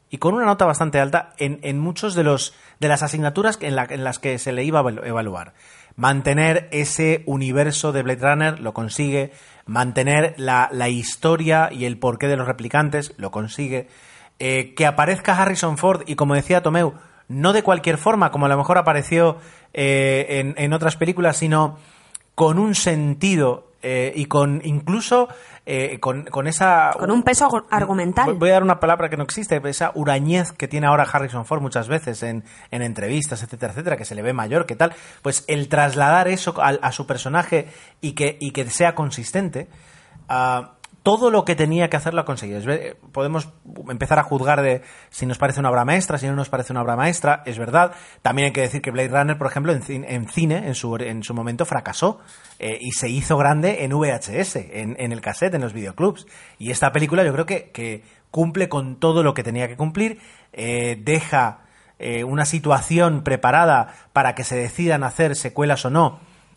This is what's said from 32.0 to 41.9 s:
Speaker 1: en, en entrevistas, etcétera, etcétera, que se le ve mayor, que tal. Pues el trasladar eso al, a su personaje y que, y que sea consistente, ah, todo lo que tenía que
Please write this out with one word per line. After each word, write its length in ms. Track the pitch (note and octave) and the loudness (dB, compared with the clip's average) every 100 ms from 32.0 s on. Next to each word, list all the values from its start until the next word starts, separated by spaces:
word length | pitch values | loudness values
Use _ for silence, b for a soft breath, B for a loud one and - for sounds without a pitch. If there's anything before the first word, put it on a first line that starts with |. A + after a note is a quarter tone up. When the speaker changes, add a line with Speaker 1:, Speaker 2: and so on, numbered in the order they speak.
| C3 A2 | -4 -8
Speaker 1:
en, 200 | A#2 A2+ G#2+ B B | -6 -8 -10 B B
en 100 | A#2+ | -6
entrevistas, 600 | A#2+ A2 G2+ D3 D3 G#2 | -6 -6 -4 -4 -4 -6
etcétera, 280 | A2+ A#2 A2+ | -10 -8 -8
etcétera, 220 | G2 F3 C3 | -6 -6 -6
que 80 | G#2+ | -6
se 100 | G#2 | -6
le 60 | |
ve 120 | A2+ | -4
mayor, 320 | C3 A2 D#3 E3+ | -4 -2 -2 -2
que 100 | A2+ | 0
tal. 180 | E3+ B B B | 0 B B B
Pues 220 | C#3 C3 - | -4 -4 -2
el 220 | D3+ C#3+ | -4 0
trasladar 580 | D3 C#3+ C3+ C#3+ E3+ F3+ | 2 2 4 4 4 2
eso 340 | F#3 F3+ E3 | 0 -4 0
al, 180 | C#3 C#3 | 2 2
a 100 | C3 | -2
su 140 | - C3+ | -4 -6
personaje 600 | B2 C3 D#3+ E3+ E3 C#3+ B B _ | -6 -2 -2 0 0 -2 B B _
y 120 | D#3 | -8
que, 240 | D3 C#3+ D3 | -2 -2 -2
y 100 | C#3+ | -8
que 180 | C#3 A#2+ | -6 -6
sea 260 | - E3+ E3 | 2 2 2
consistente, 760 | D3 - A#2 F#3 F#3+ - E3+ b b b b b - | -4 -6 -6 -4 -4 -6 -12 b b b b b -4
ah, 440 | B2+ B2+ B2+ B2+ _ - _ | -2 0 -2 -6 _ -20 _
todo 260 | - A3 B3 | 2 4 4
lo 140 | G#3+ | 2
que 120 | F3+ D#3+ | 2 0
tenía 340 | D#3 E3 | 2 2
que 80 | E3+ | 0